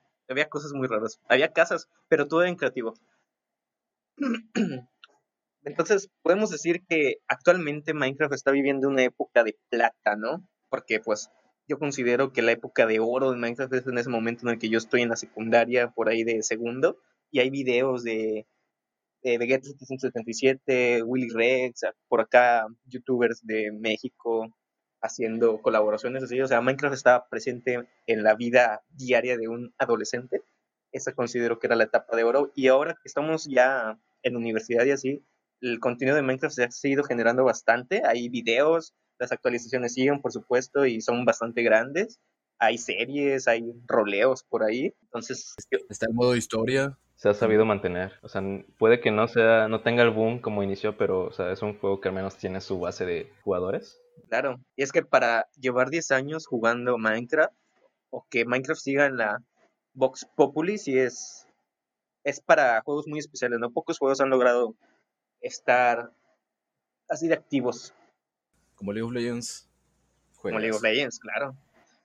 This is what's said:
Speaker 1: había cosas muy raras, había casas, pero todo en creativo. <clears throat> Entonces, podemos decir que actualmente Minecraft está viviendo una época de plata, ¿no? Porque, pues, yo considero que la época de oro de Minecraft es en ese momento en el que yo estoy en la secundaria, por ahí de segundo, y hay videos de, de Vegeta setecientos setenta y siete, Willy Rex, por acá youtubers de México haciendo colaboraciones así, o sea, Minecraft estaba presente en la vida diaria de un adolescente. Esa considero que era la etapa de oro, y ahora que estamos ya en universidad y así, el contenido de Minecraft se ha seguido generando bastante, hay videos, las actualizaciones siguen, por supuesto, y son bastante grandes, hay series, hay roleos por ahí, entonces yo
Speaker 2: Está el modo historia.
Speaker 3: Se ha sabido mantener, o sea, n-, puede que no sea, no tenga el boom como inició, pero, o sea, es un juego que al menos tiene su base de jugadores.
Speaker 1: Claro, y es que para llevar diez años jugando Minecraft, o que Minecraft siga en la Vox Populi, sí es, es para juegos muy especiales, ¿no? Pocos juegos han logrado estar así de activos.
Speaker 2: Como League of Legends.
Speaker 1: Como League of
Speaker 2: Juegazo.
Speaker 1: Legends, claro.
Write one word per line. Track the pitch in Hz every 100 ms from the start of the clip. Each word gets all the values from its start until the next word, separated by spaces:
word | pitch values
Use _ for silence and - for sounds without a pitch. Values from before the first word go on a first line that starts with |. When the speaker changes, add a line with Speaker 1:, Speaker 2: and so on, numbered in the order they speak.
| _ _ -
Speaker 1:
había | 131 151
cosas | 147 147
muy | 139 127
raras, | 110 110 - -
había | 127 160
casas, | - 170 175 - _ _
pero | 156 143
todo | 160
en | 180 175
creativo. | 135 131 113 113 _ _ _ _ _ _ _ _ _ _ _ -
<clears throat> | 277 226 - - 185 127 - _ - _ _ _ _ _
Entonces, | 143 143 165 202 - _
podemos | 160 196 214
decir | 156 160 175 -
que | 160 135 - -
actualmente | 131 - 180 151 151 151
Minecraft | 151 135 139 147
está | 135 135
viviendo | 139 139 139 139
una | 135
época | 127 - - 120
de | 110 - _
plata, | 120 117 - 107 107
¿no? | 113 170 - _ _
Porque, | 123 - 110
pues, | 113 104 - _ _ _ -
yo | 143
considero | 147 135 123 123 135
que | 127
la | 113
época | 117 - - 113
de | 110
oro | 113 127 135
de | 123
Minecraft | 120 120 131
es | 127 127
en | 120
ese | 117
momento | 117 113 117 120
en |
el | 117
que | 110
yo | 113
estoy | 113 123
en | 120
la | 113
secundaria, | - - 113 117 120 123 120
por | 117 110
ahí | 113
de | 113 113
segundo, | - 110 117 127 165 - _ _ _
y | 135
hay | 131
videos | 139 127 120 135 123 117
de, | 110 110 107 - _ _ _ _ _ _ _
de | 123 120
Vegeta | 120 131 135
setecientos | 143 131 131 131
setenta | 120 113
y |
siete, | 110 135 135 - 127 123 120
Willy | 113 127 120
Rex, | 113 120 131 127 - 110 - _
por | 120
acá | 110 123 123 120 110 117 127
youtubers | 123 127 127 117 117 113
de | 110 107
México | 107 110 107 127 - 120 113 117 - _ _ _ _
haciendo | 113 - 113 113 117 107
colaboraciones | 123 113 107 107 123 135
así, | 123 127
o | 135
sea, | 120
Minecraft | 127 135 143 135
estaba | 123 123 -
presente | 117 131 123 131 123 120 _ -
en | 110
la | 107 107
vida | 120 123 120 107 -
diaria | 135 127 117 123 120
de | 113
un | 120 120 -
adolescente. | 123 113 113 123 127 - - _ _ _ _
Esa | 135 131
considero | - 120 123 117 113
que | 120
era | 117
la |
etapa | 113 110 - 117
de |
oro, | 117 135 139 -
y | 131
ahora | 135 156
que | 160 -
estamos | - 156 156 147
ya | 127 131 131 110 110 _ _
en | 127 120
universidad | 117 110 110 117 135
y |
así, | 139 135 139 - _ _ _
el | 123 117
contenido | 127 120 131 147
de |
Minecraft | 131 131 151 127
se |
ha | 120
seguido | - 139 139
generando | 139 120 113 127
bastante, | 131 110 - 117 127 - 127
hay | 120 120
videos, | 123 113 117 151 165 156 _ _ _
las | 123
actualizaciones | 127 127 120 117 131 120 127
siguen, | 135 143
por | 127
supuesto, | 107 - 123 131 143 135
y | 113
son | 117 120 120
bastante | - 117 120
grandes, | 117 110 131 156 226 - _ _ _ _
hay | 113 127
series, | - 95 123 143 143 135 127
hay | 117 117 120 -
roleos | 123 104 101 131 127
por | - 113
ahí, | 110 120 165 -
entonces | _ 117 113 131 - - -
yo | 127 -
Speaker 2:
Está | 101 113
el |
modo | 117 123 120
historia. | - 113 113 135 139 135 _ _
Speaker 3:
Se | 104
ha |
sabido | 104 110 107 110
mantener, | 101 92 87 95 -
o | -
sea, | 98
n-, | 98 98 - _
puede | 110 120
que | 117
no | 107 113
sea, | 120 113 113 110
no | 110
tenga | 117 120
el | 117
boom | 110 113 123
como | 113 104
inició, | 98 98 107 104
pero, | 98 92 90
o |
sea, | - 90
es | 95
un | 104 104
juego | 98 98
que | 95
al | 95
menos | 95 -
tiene | 98 92
su | - 92
base | 87 - 90
de | 82 - _
jugadores. | 104 90 90 131 - - _ _ _
Speaker 1:
Claro, | 117 135 123 _ -
y |
es | 139
que | 170
para | 143 131 117 113 - _
llevar | 127 123 127
diez | 165 -
años | 135 139 160 -
jugando | 120 117 120 123 120
Minecraft, | 110 113 123 156 175 - _ _ _ _ _
o | 123 -
que | 123 117
Minecraft | 127 135 156
siga | 139 139 143
en | 127
la | 107 117 - _ _ _ _ 131
Vox | 131 - - -
Populi, | 139 147 170 208
sí | 143 131
es, | 123 - - - _ _ _ _ _ _ _ _
es | 143 135
para | - 156 131 113
juegos | 139 147 151
muy | 147
especiales, | 139 - 123 117
¿no? | 117
Pocos | 156 160 160
juegos | 135 135
han | 135
logrado | 131 123 120 113 - _ _ _ _ _ _
estar | 123 - - 123 123 117 120 _ _ _ _ _ _ _ _ _ -
así | 151 160
de | 156
activos. | - 139 120 117 - _ _ _ _ _ _ _ _ _
Speaker 2:
Como | 101
League | 107 117
of |
Legends. | 123 120 120 117 - - _ _ _ _ _ _ _
Speaker 1:
Como | 101 107
League | 110
of | 107
Speaker 2:
Juegazo. | 113 120
Speaker 1:
Legends, | 131 -
claro. | 107 107 139 135 _ _ _ _